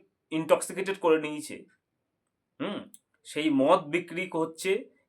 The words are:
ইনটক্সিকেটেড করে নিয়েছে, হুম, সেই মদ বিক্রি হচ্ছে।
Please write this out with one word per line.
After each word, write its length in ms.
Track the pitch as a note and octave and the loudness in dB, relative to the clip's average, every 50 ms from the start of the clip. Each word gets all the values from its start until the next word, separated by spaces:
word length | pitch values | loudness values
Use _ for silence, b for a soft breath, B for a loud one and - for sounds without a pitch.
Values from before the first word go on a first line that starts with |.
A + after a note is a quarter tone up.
| _ _ _ _ _ - D#3+ | _ _ _ _ _ -6 -4
ইনটক্সিকেটেড 640 | D#3+ D#3+ C#3+ F3+ - - - F3+ F3 F#3+ G3 G3 - - | -2 2 4 2 2 2 -2 -6 -6 -4 -4 -4 0 4
করে 140 | E3 D#3 D#3 D3+ | 4 4 4 2
নিয়েছে, 320 | D3+ D3+ D3+ D3 - - - - _ _ _ _ _ _ _ _ _ _ _ _ _ _ _ _ _ _ - | -2 -8 -8 -10 -12 -14 -16 -18 _ _ _ _ _ _ _ _ _ _ _ _ _ _ _ _ _ _ -8
হুম, 200 | C#3 G3 G3+ C3+ - - - - _ _ _ _ _ | -6 -6 -6 -8 -10 -14 -20 -20 _ _ _ _ _
সেই 220 | - - D3+ D3+ D#3+ C#3+ C3+ | -10 -6 -2 0 2 2 4
মদ 200 | C3 D3 F3+ F3+ D#3 D3 D3+ | 6 6 6 4 4 2 -4
বিক্রি 300 | F3 E3+ - E3 F3 F#3 F#3 - D#3+ | -4 -4 -4 -8 -8 -8 -4 -2 -2
হচ্ছে। 320 | E3 D#3+ D#3+ - - F#3+ G3 A#3 C4+ - b b b | -2 -4 -4 -6 -2 -2 -2 -2 -4 -8 b b b